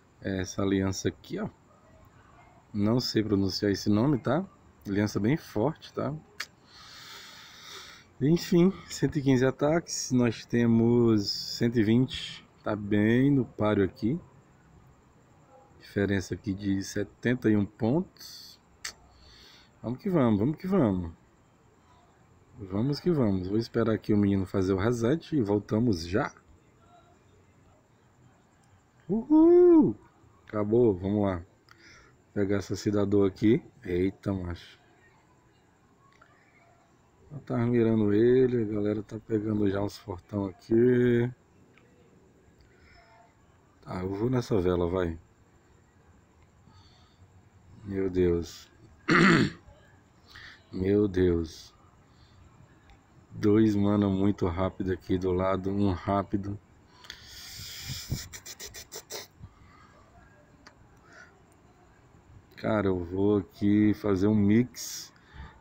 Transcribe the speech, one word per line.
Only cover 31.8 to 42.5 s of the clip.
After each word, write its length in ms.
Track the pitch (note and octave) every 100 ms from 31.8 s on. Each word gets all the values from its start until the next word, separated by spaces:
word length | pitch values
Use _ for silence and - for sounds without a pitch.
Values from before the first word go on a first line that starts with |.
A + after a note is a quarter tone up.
| - - - _ _
Pegar 240 | G#2 G2 G2+
essa 180 | - G2
cidadã 500 | A2 G#2 G2+ G2+ G2
aqui. 360 | - G#2+ B2+ - -
Eita, 480 | F#2+ F2 F#2+ - -
macho. 440 | G2 F2 F2 - - _ _ _ _ _ _ _ _ _ _ _ _ _ _ - _ _ _ _ _ _ _ _ _ -
Eu 80 | D3
tava 240 | - B2+
mirando 480 | A#2+ A#2+ A2+ A2 G#2
ele, 500 | G#2 A#2 B2+ B2+ A#2+
a 120 | G#2+
galera 280 | G#2+ G#2 G#2+
tá 160 | G#2 A2
pegando 480 | - A2 G#2+ G#2+ G2+
já 100 | G2
uns 160 | G2+ -
fortão 480 | - F#2 - G#2
aqui. 880 | G2 F#2 - A2+ B2 B2 B2 A#2+ A#2+ B2+ _ _ _ _ _ _ _ _ _ _ _